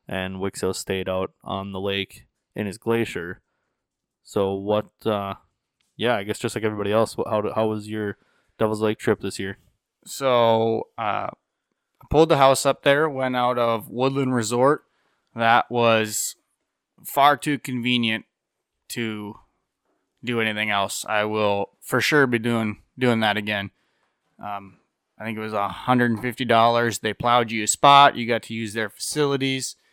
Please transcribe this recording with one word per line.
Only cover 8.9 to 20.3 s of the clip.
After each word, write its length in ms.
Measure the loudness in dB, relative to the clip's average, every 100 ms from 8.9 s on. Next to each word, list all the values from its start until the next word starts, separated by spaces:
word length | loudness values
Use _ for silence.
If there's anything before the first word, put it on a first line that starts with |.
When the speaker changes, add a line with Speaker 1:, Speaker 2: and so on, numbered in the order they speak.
| -2
Speaker 1:
trip 240 | -2 -2
this 180 | -4 -8
year? 180 | -10 -10 _ _ _ _ -16
Speaker 2:
So, 840 | -4 0 4 4 4 2 -2 -6 -8
uh, 320 | -4 -4 -6
I 720 | -12 _ _ _ _ _ _ 0
pulled 200 | 4 4
the 80 | 6
house 280 | 6 4 0
up 180 | 2
there, 240 | 2 4 2
went 280 | -2 -4 0
out 240 | 0 0
of 300 | 0 -2 -6
Woodland 440 | -2 -2 0 0
Resort. 500 | 0 0 2 4 2 _ _ _ _ _
That 380 | 0 4 4 2
was 640 | 2 4 4 0 -4 -8 -10 _ _ _ _ _ _ -4
far 320 | 4 4 4
too 200 | -2 -4
convenient 680 | -4 -4 0 0 0 -2 -8 _ _ _ _ _ -12
to 460 | -6 -6 -6 -10 -14 _ _ _ _ _ _ _ _
do 180 | -4